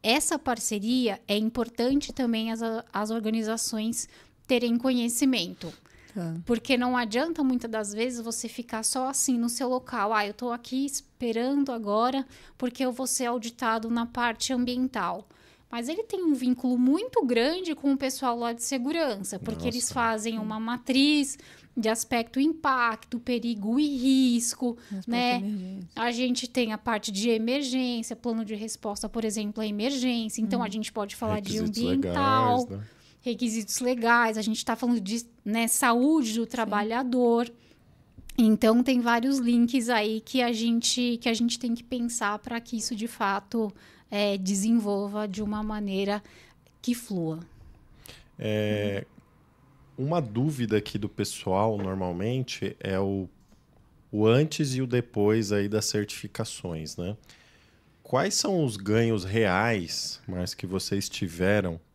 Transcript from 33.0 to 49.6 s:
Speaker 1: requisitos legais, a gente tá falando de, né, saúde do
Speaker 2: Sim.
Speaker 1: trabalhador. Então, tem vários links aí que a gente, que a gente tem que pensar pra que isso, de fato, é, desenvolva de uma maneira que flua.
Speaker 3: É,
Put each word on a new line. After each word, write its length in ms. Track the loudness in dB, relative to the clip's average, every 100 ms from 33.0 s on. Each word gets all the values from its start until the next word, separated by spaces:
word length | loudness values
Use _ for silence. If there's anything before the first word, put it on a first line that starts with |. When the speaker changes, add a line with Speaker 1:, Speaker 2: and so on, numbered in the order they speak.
| -20 _
Speaker 1:
requisitos 600 | -6 -2 -2 -2 -4 -2
legais, 580 | 0 0 4 4 4 0
a 40 |
gente 220 | -2 -2
tá 100 | -2
falando 280 | -2 0 0
de, 240 | 0 -6 -6 _
né, 240 | -4 0 0
saúde 680 | 4 4 6 6 4 2 -2
do 100 | -2
Speaker 2:
Sim. 40 |
Speaker 1:
trabalhador. 1040 | -2 0 0 0 -2 0 2 4 4 0 -8 _ _ _ _ _ -20 -6 4
Então, 440 | 6 8 6 6
tem 200 | 6 2
vários 360 | 4 2 2 2
links 520 | 4 4 4 2 2
aí 320 | 2 2 -2
que 200 | 0 0
a 120 | 2
gente, 640 | 2 2 2 2 0 0 0
que 60 | 0
a 60 |
gente 260 | 2 0 0
tem 160 | -4 -4
que 80 |
pensar 560 | -4 -4 -4 -2 -2 -4
pra 220 | -6 -8
que 160 | -6 -6
isso, 180 | -4 -4
de 120 | -6
fato, 600 | -2 0 0 -2 -2 -2 -6 -20 -20 _
é, 280 | 0 0 0
desenvolva 880 | 0 0 4 2 2 -2 -2 -4 -6
de 160 | -4
uma 180 | -4 -4
maneira 600 | -4 -4 -2 0 0 -2 -6 -20 -20 _ _ _
que 140 | -4 -4
flua. 460 | -2 -2 -2 -4 -10 -20 -20 -20 -20 -20 -20 -20 -20 -6
Speaker 3:
É, 640 | -2 0 0 0 0 -2 -6 -20 _ _ _ _